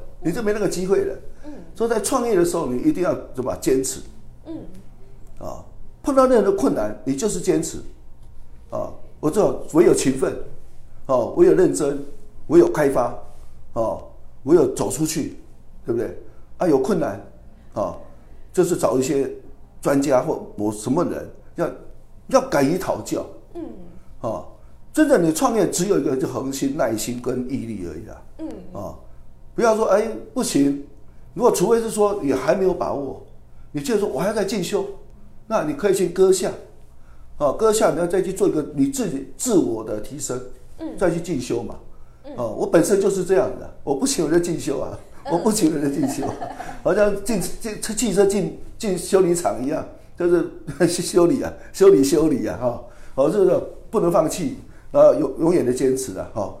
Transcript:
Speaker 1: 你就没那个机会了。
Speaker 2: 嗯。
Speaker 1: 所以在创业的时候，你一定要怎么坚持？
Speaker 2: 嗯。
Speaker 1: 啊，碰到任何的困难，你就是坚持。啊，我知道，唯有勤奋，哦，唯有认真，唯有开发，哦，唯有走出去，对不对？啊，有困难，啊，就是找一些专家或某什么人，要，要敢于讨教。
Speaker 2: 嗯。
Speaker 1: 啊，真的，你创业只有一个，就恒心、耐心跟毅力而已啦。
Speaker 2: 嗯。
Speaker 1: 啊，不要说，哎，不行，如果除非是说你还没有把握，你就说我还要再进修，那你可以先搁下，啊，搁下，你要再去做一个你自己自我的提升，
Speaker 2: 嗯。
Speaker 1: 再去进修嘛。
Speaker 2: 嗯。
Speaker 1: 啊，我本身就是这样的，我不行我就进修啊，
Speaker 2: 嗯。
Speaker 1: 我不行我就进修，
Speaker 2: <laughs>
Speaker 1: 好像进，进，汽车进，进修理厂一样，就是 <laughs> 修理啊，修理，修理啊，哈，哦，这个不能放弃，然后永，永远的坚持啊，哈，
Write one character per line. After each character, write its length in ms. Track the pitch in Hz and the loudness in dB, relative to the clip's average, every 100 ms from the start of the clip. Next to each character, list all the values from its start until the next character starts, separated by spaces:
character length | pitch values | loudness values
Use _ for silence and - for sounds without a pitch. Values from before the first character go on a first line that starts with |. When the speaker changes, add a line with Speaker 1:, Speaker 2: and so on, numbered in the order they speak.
| - - | -12 -6
Speaker 1:
你 100 | 165 | -4
就 100 | 202 | -2
没 120 | 208 | 0
那 40 | 214 | 0
个 80 | 190 | 0
机 200 | - 185 | -2 0
会 180 | 196 | 2
了。 140 | - - - - | 2 -4 -10 -10
Speaker 2:
嗯。 80 | 302 262 - | -12 -12 -12
Speaker 1:
所 120 | - 233 | -2 0
以 40 | |
在 100 | 226 | 0
创 260 | 208 269 240 | 0 0 2
业 80 | |
的 80 | 202 | 2
时 140 | 170 175 | 2 0
候， 100 | 147 | -2
你 120 | 123 | 0
一 100 | 151 | 0
定 120 | 160 | 2
要 120 | 175 135 - | 0 -2 -4
怎 100 | - | -8
么 100 | 113 92 | -6 -2
坚 280 | - 135 | 2 2
持？ 160 | 131 - - - - - - | 0 -6 -12 -14 -16 -16 -14
Speaker 2:
嗯。 180 | 330 - - - - - - - - | -12 -12 -14 -14 -16 -16 -14 -14 -10
Speaker 1:
啊， 240 | - 60 - - - - | -10 -12 -14 -12 -12 -8
碰 120 | - | 0
到 120 | 269 254 | 4 6
任 160 | 247 | 6
何 80 | 196 | 4
的 60 | 196 | 2
困 160 | 277 | 2
难， 220 | 123 107 107 | 0 -2 -4
你 100 | - | -4
就 140 | 131 214 | -2 -2
是 120 | 170 | -2
坚 220 | 175 160 | 0 0
持。 160 | 160 - - - - - - - - - - | 0 -6 -12 -14 -16 -16 -14 -12 -12 -14 -10
啊， 200 | 117 107 - - - | -8 -8 -10 -14 -6
我 100 | 151 | -2
知 80 | 208 | 2
道， 220 | 165 - - | 2 0 0
唯 100 | 156 | 4
有 80 | 349 | 6
勤 240 | 147 139 127 | 6 2 0
奋， 160 | 180 - - - - - - - - | 0 -2 -6 -8 -8 -10 -12 -8 0
哦， 280 | 131 110 156 | 0 2 4
唯 80 | |
有 80 | 180 | 6
认 220 | 160 180 | 8 4
真， 280 | 139 147 139 - - - - - | 2 -2 -2 -6 -10 -10 -10 4
唯 120 | 156 | 6
有 120 | 160 | 6
开 180 | 151 143 | 6 2
发， 260 | 139 120 - - - - - - | 2 0 -4 -10 -12 -12 -12 -8
哦， 280 | - 110 85 - - - - | -4 -2 -4 -10 -16 -16 -8
唯 100 | 131 | 4
有 180 | 170 131 | 6 6
走 140 | - 104 | 2 -2
出 160 | 123 | 0
去， 320 | 151 165 120 - - - - - | -2 -2 -4 -6 -18 -20 -18 -10
对 80 | - | -4
不 80 | 117 | -2
对？ 160 | 104 - - - - - | -2 -6 -14 -14 -12 -2
啊， 100 | 180 | 2
有 100 | 139 | 2
困 220 | 135 185 | 2 0
难， 200 | 139 101 - - - - - | -2 -6 -12 -20 -20 -20 -12
啊， 220 | - 95 - - - - - - | -6 -6 -6 -14 -18 -18 -18 -4
就 100 | - | 0
是 140 | 170 170 | 2 2
找 200 | - 127 | 2 2
一 60 | |
些 260 | 127 143 135 - - - - - | 2 0 -2 -6 -14 -18 -20 -6
专 180 | 151 143 | 0 2
家 220 | 143 131 | 4 2
或 240 | 156 - - - | 2 -2 -6 -4
某 140 | 104 | -4
什 200 | 107 - | -2 -2
么 140 | 143 | 0
人， 240 | 143 80 - - - - | 0 -4 -10 -16 -12 -6
要， 120 | 160 - - - - - - | -6 -6 -14 -18 -18 -20 0
要 120 | 262 - | 2 2
敢 160 | 147 | 2
于 140 | 139 180 | 2 0
讨 220 | - - | -2 -4
教。 260 | - 156 - - - | -4 -6 -6 -12 -16
Speaker 2:
嗯。 100 | 339 277 220 175 - - - | -12 -12 -12 -16 -16 -16 -10
Speaker 1:
啊， 240 | - 87 - - - - - | -8 -8 -10 -18 -20 -20 -4
真 160 | - 302 | 2 4
的， 100 | 247 | 6
你 140 | 165 | 4
创 240 | - 262 226 | 2 2 2
业 120 | 170 | 0
只 180 | - 190 | 0 0
有 120 | 170 | 2
一 40 | |
个， 120 | 147 131 | 2 0
就 120 | - | -2
恒 240 | 113 131 | -4 -6
心、 240 | 135 139 147 | -2 -2 0
耐 200 | 131 110 | -2 -2
心 240 | - 123 | -4 -6
跟 200 | 123 127 127 | -4 -4 -4
毅 160 | 131 113 | -6 -6
力 200 | 104 85 | -8 -8
而 100 | 78 | -10
已 80 | - | -14
啦。 160 | - - - | -16 -16 -12
Speaker 2:
嗯。 100 | 311 - 180 | -12 -10 -12
Speaker 1:
啊， 220 | 180 95 82 - - - - - | -10 -10 -12 -16 -16 -16 -16 -8
不 80 | - | 2
要 120 | 226 | 4
说， 120 | 214 220 | 4 4
哎， 220 | 190 226 220 - | 2 2 -4 -8
不 120 | - | -4
行， 420 | 240 - 139 143 - - - - - | 0 2 2 2 -6 -16 -20 -18 -12
如 80 | 165 | 0
果 80 | 233 | 2
除 180 | 190 185 | 4 4
非 120 | 233 | 2
是 100 | 220 | 0
说 300 | 202 202 196 | 2 0 2
你 100 | 143 | 0
还 220 | - 151 | 0 2
没 100 | 190 | 2
有 80 | 185 | 2
把 200 | - - | 0 -2
握， 320 | 123 135 - - - - - - | -4 -6 -10 -14 -18 -18 -18 -10
你 80 | 147 | -8
就 160 | 143 214 | 0 0
说 100 | 196 | 0
我 120 | 131 | -2
还 80 | 185 | -2
要 40 | |
再 120 | 220 | 0
进 180 | 190 220 | -2 -2
修， 240 | 170 202 - - - - - - - | -2 -2 -4 -8 -16 -18 -18 -16 -4
那 160 | 220 | -2
你 80 | 151 | 0
可 180 | 143 202 | 0 2
以 40 | |
先 180 | 185 175 | 2 2
搁 200 | 175 190 | 6 6
下， 200 | 185 208 - - - - - - - - - | 6 0 -6 -12 -20 -20 -18 -18 -18 -14 -2
啊， 120 | 143 131 | 0 2
搁 140 | 220 | 4
下， 180 | 214 214 | 4 4
你 80 | 147 | 2
要 80 | 175 | 0
再 160 | 190 | 0
去 100 | 185 | 0
做 160 | - 190 | 2 2
一 40 | |
个 120 | 143 143 - | 2 0 2
你 100 | 139 | 2
自 240 | 135 214 | 2 -2
己 220 | 135 - - | -4 -8 -6
自 220 | 254 202 | 0 2
我 240 | 120 113 | 2 0
的 180 | 110 107 | -6 -8
提 200 | - 143 | -8 -8
升， 200 | 120 127 - - - - | -6 -8 -10 -16 -16 -12
Speaker 2:
嗯。 180 | 311 - | -10 0
Speaker 1:
再 140 | 185 | 0
去 100 | 170 | 0
进 200 | 165 143 | -2 -4
修 240 | 120 120 | -2 -4
嘛。 100 | 104 101 - - - - | -4 -10 -14 -16 -18 -18
Speaker 2:
嗯。 120 | - 269 | -14 -6
Speaker 1:
啊， 80 | |
我 220 | 117 107 185 | -6 -4 2
本 180 | 175 | 2
身 160 | - 202 | 4 4
就 80 | 196 | 2
是 160 | 190 | 2
这 120 | 170 185 | 2 2
样 120 | 131 - | 2 -2
的， 100 | - - | -12 -8
我 100 | - | -4
不 100 | 139 | -2
行 200 | 131 - | 0 0
我 60 | 151 | 2
就 60 | 170 | 2
进 200 | 175 156 | 2 -2
修 220 | 123 135 | -4 -4
啊， 180 | - - - - | -6 -10 -14 -14
Speaker 2:
嗯。 80 | 269 | -2
Speaker 1:
我 60 | 175 | 0
不 120 | 233 | 2
行 220 | 202 160 | 2 2
我 80 | 147 | 2
就 80 | 143 | 0
进 180 | 151 135 | 0 -2
修， 180 | - - - - | -2 -6 -6 -10
Speaker 2:
<laughs> 280 | - - - | -10 -12 -4
Speaker 1:
好 100 | - | 0
像 320 | 190 208 202 | 4 4 2
进， 160 | - 220 | -2 -2
进， 400 | 170 - 226 208 | -2 -6 -8 -8
汽 320 | - 220 233 | -6 -2 2
车 140 | 185 196 | 4 4
进， 320 | 202 165 - - - | 4 0 -4 -12 -6
进 220 | 220 175 | -2 -2
修 220 | - 190 | 2 4
理 120 | 180 | 4
厂 320 | 170 - 110 | 2 0 -2
一 40 | 127 | -4
样， 180 | 151 - - - - | -4 -6 -14 -14 -2
就 100 | 175 | 2
是 220 | 175 160 - - | 2 2 -6 -8
<laughs> 220 | - 175 | 0 0
修 380 | 165 170 - 170 | 0 0 4 4
理 140 | 135 | 4
啊， 100 | 82 - - | -2 -8 -8
修 160 | - 190 | 6 8
理， 120 | 175 | 10
修 260 | 135 165 156 | 8 4 4
理 160 | 131 107 | 2 -2
啊， 100 | 107 | -2
哈， 240 | 123 113 - - - | -2 -2 -8 -16 -6
哦， 160 | - 143 | 0 2
这 140 | 202 | 4
个 160 | 180 147 - - - | 4 4 0 -12 -4
不 100 | 220 | 0
能 100 | 170 | 4
放 180 | 160 156 | 4 2
弃， 300 | - 147 - - - - | 0 -4 -6 -12 -18 0
然 100 | 143 | 6
后 140 | 151 | 8
永， 240 | 139 151 - | 8 2 0
永 160 | 165 | 2
远 100 | 175 | 4
的 80 | 120 | 2
坚 240 | 123 135 127 | 2 2 2
持 220 | - 92 | -2 -8
啊， 100 | 82 | -8
哈， 180 | - 95 - | -6 -6 -6